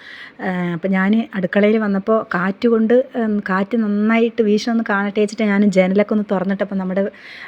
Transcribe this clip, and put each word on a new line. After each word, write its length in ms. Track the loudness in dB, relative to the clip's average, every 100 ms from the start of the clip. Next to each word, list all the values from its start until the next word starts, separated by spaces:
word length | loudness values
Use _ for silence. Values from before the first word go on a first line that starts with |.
| -16 -20 -20 -10
ഏഹ്, 320 | -6 -4 -4
അപ്പോൾ 160 | -4 -2
ഞാൻ 400 | 0 2 0 -2
അടുക്കളയിൽ 440 | -4 0 2 4 2
വന്നപ്പോൾ 480 | 0 -2 0 0 0
കാറ്റ് 340 | -4 -2 0 2
കൊണ്ട്, 260 | 2 4 2 2 -2
ഉം, 240 | -2 -2
കാറ്റ് 360 | -2 -2 0 -2
നന്നായിട്ട് 680 | 0 0 2 2 0 0
വീശണമെന്ന് 420 | 2 2 0 -2 0
കാണട്ടെ 320 | -2 -2 -2
വെച്ചിട്ട് 220 | -2 0
ഞാൻ 280 | 0 2 2
ജനലൊക്കെ 440 | 4 2 2 0
ഒന്ന് 100 | 0 -2
തുറന്നിട്ടപ്പോൾ 440 | -2 -2 -2 -4
നമ്മുടെ 300 | -4 -4 -2 -4 -6 -20 -20